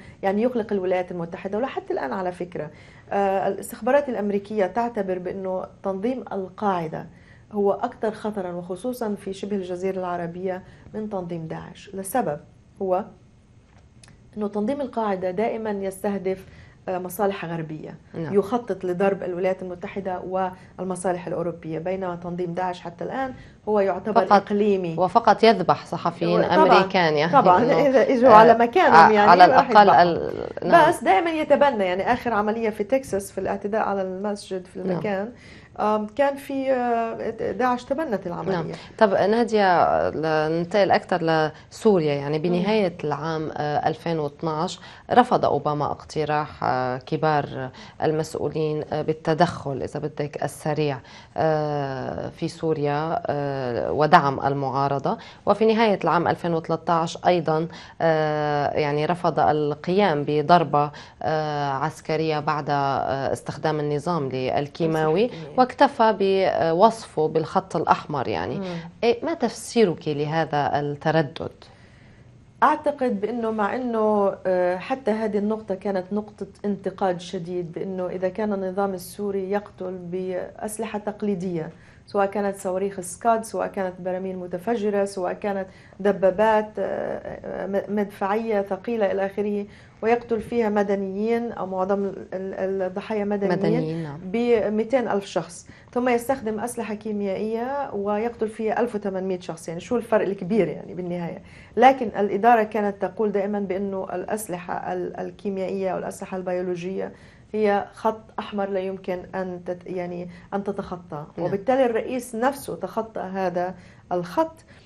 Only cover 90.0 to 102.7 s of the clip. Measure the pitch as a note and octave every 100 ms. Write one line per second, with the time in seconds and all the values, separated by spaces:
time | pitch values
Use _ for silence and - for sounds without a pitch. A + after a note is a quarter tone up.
90 | A3 A#3 A#3 A3+ G#3 A#3+ A3 G#3 G3+ G3
91 | G3 F#3+ A3 A#3 A#3 - F#3 F#3+ F#3 G3+
92 | G3 - - F#3 F#3+ F#3 F#3+ G3 F#3 F#3
93 | - A3 G3+ G#3 G3 F#3 G3 D#3+ D#3+ E3
94 | D#3 D3 F#3 A3 A#3+ A3+ G3 G#3+ A3 C4+
95 | A3 G3+ G3 F3+ D#3+ - - - - B3
96 | B3 A#3+ A#3+ C4+ G#3+ G#3+ A#3 A#3+ G#3+ G#3
97 | A3 G#3 G3+ F#3 G#3+ A3+ A#3+ C#4+ C#4 G3+
98 | G3+ G#3 A#3 A#3 A3 A3 A3 - A#3 G#3
99 | G#3 F#3+ F#3+ F3+ F3+ D#3+ - E3 - A#3+
100 | A#3 G#3+ F3 G3 F3 A3 E3 - - E3+
101 | F3+ F3+ E3+ - - - - - B3 C4+
102 | A3+ - G3+ G3+ A3 A#3 G#3+